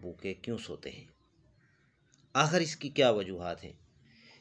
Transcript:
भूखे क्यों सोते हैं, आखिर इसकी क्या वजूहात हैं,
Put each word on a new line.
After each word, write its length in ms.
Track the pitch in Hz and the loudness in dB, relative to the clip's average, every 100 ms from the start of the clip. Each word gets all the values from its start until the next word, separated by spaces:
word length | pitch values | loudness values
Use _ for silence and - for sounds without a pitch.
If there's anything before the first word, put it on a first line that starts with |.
भूखे 320 | 87 87 98 92 | -10 -8 -8 -8
क्यों 220 | - 113 | -6 -8
सोते 280 | - 85 - | -8 -10 -12
हैं, 160 | - - _ _ _ _ _ _ _ _ _ _ _ _ 127 | -14 -18 _ _ _ _ _ _ _ _ _ _ _ _ 2
आखिर 260 | 151 175 | 4 4
इसकी 260 | 160 - 143 | 0 -4 -4
क्या 200 | 143 127 | 4 6
वजूहात 500 | 107 92 90 87 82 | 6 0 -6 -6 -6
हैं, 140 | 78 - _ _ _ - - - | -10 -20 _ _ _ -20 -20 -20